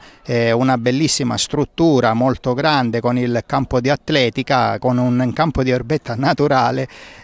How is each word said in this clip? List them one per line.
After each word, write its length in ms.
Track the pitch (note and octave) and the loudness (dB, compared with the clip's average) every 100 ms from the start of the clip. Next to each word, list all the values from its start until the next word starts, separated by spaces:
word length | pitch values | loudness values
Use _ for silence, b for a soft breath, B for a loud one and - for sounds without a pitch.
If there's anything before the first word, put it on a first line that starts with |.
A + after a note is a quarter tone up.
| B B | B B
eh, 300 | - A#2+ A#2 | -4 0 0
una 240 | A#2 C3 B2+ | 2 2 0
bellissima 580 | A#2+ C3 D#3 - B2+ A2+ | 0 0 0 0 -2 -4
struttura 760 | - D3 - - E3 C3+ A#2+ | -4 -4 -4 0 2 4 2
molto 400 | A2+ D#3+ - C3 | 2 0 0 -4
grande 480 | B2 D3+ C#3+ B2 A#2 | -2 0 0 0 -2
con 160 | A#2+ B2 | 0 0
il 260 | B2 A#2 - | 0 -2 -2
campo 360 | C#3 B2+ B2+ | -4 -2 -2
di 80 | B2+ | 0
atletica, 920 | D3 - D3+ A#2+ C3+ B2+ C3 A2 G#2+ | -2 0 0 0 -2 -2 0 0 0
con 180 | B2+ B2 | 0 0
un 360 | B2 B2 B2+ | 2 0 0
campo 280 | - C#3 C#3 | 0 0 0
di 100 | C3 | 0
erbetta 440 | B2 A#2+ D#3 - A2+ | -2 -2 -4 -4 -2
naturale, 720 | C#3+ D3+ D3 C3 A#2+ C3 C3 B B B | 0 0 2 2 2 -2 -6 B B B